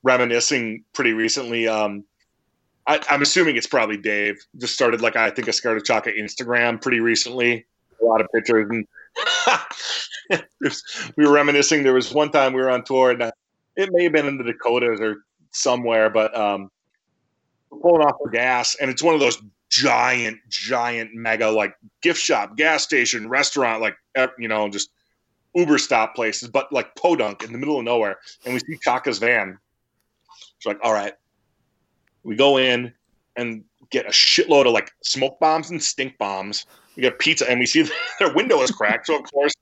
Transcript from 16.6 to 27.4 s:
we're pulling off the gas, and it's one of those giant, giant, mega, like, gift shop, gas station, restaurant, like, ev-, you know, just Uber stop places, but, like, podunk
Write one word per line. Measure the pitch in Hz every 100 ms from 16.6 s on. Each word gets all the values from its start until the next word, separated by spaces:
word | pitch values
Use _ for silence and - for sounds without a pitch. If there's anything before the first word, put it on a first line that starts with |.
| 98 _ _ _ _ _ _ _ _ _ _
we're | -
pulling | 175 170 147
off | 139
the | 143
gas, | 113 127 123 117 -
and | 135
it's | 123
one | 165 160
of |
those | 139 117 107 _ _
giant, | - 135 117 123 123 117 110 _
giant, | - 107 123 120 117 113 113
mega, | 113 110 113
like, | 110 104 - 107 _
gift | 170 160
shop, | - 127 101 110
gas | 156 156
station, | - 143 117 120 110
restaurant, | 131 139 143 123 110
like, | 110 - _ 131
ev-, | 131 -
you | 117
know, | 107 107
just | 101 - _ _ _ _ _ _ 175
Uber | 170 147
stop | - 123 110 -
places, | 110 104 120
but, | 139 135
like, | 139 113 -
podunk | 180 165 107 101